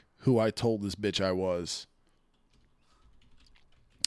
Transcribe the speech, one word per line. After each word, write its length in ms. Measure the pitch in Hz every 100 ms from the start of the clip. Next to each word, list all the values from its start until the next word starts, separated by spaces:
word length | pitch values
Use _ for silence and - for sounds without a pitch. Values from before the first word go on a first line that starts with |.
| _ _
who 200 | - 120
I 140 | 110
told 300 | - 117 113
this 140 | 101 92
bitch 280 | 101 95
I 80 | 95
was. 560 | 92 92 87 85 - - _ _ _ _ _ _ _ _ _ _ _ - - - - - - - - _ _